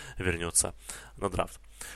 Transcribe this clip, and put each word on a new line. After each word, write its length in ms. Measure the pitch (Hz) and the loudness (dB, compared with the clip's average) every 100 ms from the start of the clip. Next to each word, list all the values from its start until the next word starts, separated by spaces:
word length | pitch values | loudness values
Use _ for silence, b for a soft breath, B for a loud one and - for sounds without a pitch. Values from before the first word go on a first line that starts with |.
| B B | B B
вернётся 560 | 92 85 85 - - - B B B B | 2 2 4 4 4 2 B B B B
на 140 | 98 | 0
драфт. 300 | 90 85 - - B B | 2 0 -2 -16 B B